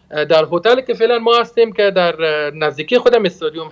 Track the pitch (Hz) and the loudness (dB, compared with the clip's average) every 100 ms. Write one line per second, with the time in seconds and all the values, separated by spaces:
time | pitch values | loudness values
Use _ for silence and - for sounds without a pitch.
0 | _ 151 151 160 156 170 214 254 254 208 | _ -4 0 2 2 0 0 0 0 -2
1 | 226 240 226 240 226 233 226 196 202 185 | 0 0 2 0 0 0 0 2 0 2
2 | 175 160 160 151 147 151 156 139 151 247 | 0 0 -2 -2 -4 -4 -4 -4 -2 2
3 | 247 233 190 - 160 160 160 | 4 2 0 -4 -8 -8 -8